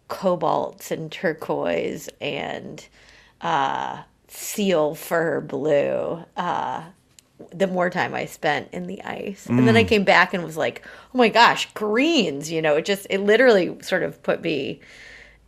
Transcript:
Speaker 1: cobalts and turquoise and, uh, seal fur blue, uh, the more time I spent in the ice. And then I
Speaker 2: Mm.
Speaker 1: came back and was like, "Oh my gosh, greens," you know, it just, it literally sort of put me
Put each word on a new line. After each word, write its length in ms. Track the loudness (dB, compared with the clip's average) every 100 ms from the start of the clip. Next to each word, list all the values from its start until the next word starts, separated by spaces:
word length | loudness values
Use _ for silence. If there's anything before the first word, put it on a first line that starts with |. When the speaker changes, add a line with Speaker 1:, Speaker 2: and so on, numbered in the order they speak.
| -14
Speaker 1:
cobalts 840 | -4 -2 0 0 0 -2 -8 -10
and 180 | -8 -8
turquoise 1000 | -4 -4 -4 -4 -4 -2 -2 -2 -6 -14 -10
and, 680 | -8 -6 -8 -8 -10 -16 -18 _ -20 -20 _ -10
uh, 560 | -4 -2 0 -2 -6 -8 -14 _ _
seal 640 | -14 -10 -2 2 2 2 -2
fur 460 | -4 -2 0 -2
blue, 840 | -4 -4 2 2 2 -2 -4 -6 -10 -8
uh, 460 | -4 -2 -4 -6 -10 -20 _ _ _ -20 -12
the 160 | -2 -2
more 220 | 0 0
time 240 | 0 -2
I 120 | -4 -8
spent 440 | -4 -2 -2 -4
in 140 | -10 -10
the 160 | -10
ice. 440 | -10 -10 -10 -10 -2
And 200 | 4 6
then 80 | 6
I 80 |
Speaker 2:
Mm. 40 | 4
Speaker 1:
came 160 | 2
back 280 | 6 6 4
and 100 | 0
was 140 | -6 -4
like, 260 | -4 -4 -16 -20 -6
"Oh 40 | 2
my 100 | 4
gosh, 380 | 6 6 6 -4
greens," 800 | -6 -2 2 2 2 0 -2 -4
you 100 | 0
know, 140 | 2 2
it 100 | 0
just, 220 | -4 -2
it 100 | -2
literally 540 | 4 6 6 6 2 -4
sort 220 | -4 -2
of 180 | -2 -6
put 200 | -4 -2
me 360 | -2 -4 -4 -8 -14 -20 -20 -20 -20 _